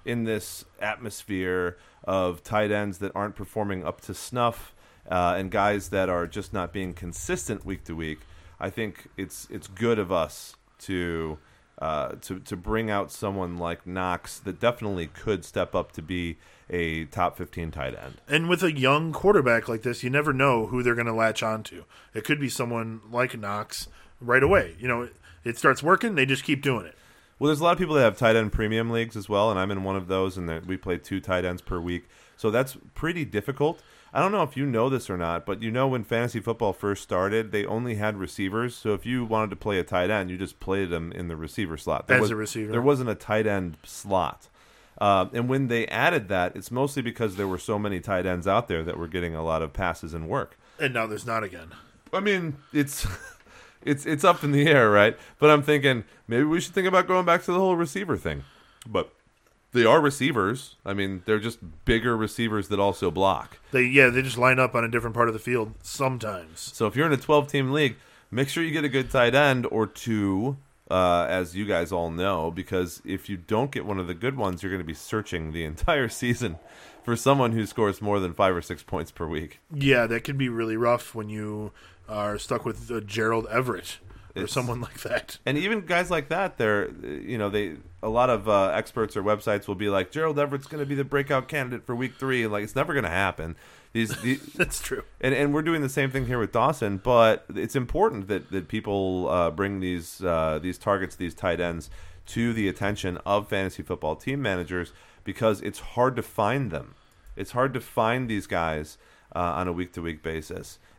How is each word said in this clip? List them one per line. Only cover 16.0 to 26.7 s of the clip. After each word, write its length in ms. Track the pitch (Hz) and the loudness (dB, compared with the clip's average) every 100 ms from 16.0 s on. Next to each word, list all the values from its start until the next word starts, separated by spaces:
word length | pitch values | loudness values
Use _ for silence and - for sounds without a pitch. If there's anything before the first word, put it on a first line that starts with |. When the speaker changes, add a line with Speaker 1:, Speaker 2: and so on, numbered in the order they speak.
Speaker 1:
be 340 | 80 90 85 80 - - - | -6 -4 -4 -8 -16 -20 -6
a 340 | 90 82 80 78 | -2 -2 -4 -6
top 300 | 98 87 - | -2 -2 -2
fifteen 340 | 87 - 82 | -12 -8 -8
tight 240 | 78 65 | -6 -8
end. 200 | 57 65 60 - | -8 -14 -14 -2
Speaker 2:
And 200 | 151 165 | 0 2
with 140 | 170 | 2
a 100 | 180 | 0
young 400 | 147 131 147 165 | 2 2 2 0
quarterback 560 | 151 190 202 127 113 110 | 2 4 6 6 2 0
like 140 | 113 | -4
this, 200 | 123 117 | -4 -4
you 80 | 127 | 0
never 220 | 139 151 | 0 2
know 340 | 131 139 120 110 | 2 4 4 2
who 160 | 123 | 2
they're 120 | 123 | 2
gonna 200 | 120 117 | 2 0
latch 280 | 113 113 113 | 2 2 2
on 200 | 110 110 | -2 -4
to. 200 | 104 87 - - - | -8 -16 -20 -20 -12
It 100 | 110 | -8
could 160 | - 147 | -2 0
be 80 | 131 | 0
someone 520 | - 117 117 113 113 110 | -2 -2 -2 -6 -10 -6
like 280 | 120 127 120 | -2 -2 -2
Knox 500 | 101 104 107 - - - - - | -6 -6 -6 -10 -12 -16 -20 -10
right 220 | 120 127 | 4 6
away. 340 | 143 190 95 98 | 8 6 2 -6
You 100 | 123 | -2
know, 200 | 120 123 - - - | -2 -4 -14 -20 -8
it 140 | 117 117 | -6 4
starts 240 | 143 127 | 4 6
working, 320 | 151 185 240 | 4 4 4
they 120 | 170 131 | 2 2
just 180 | 131 | 2
keep 180 | - 139 | 0 0
doing 240 | 139 | 2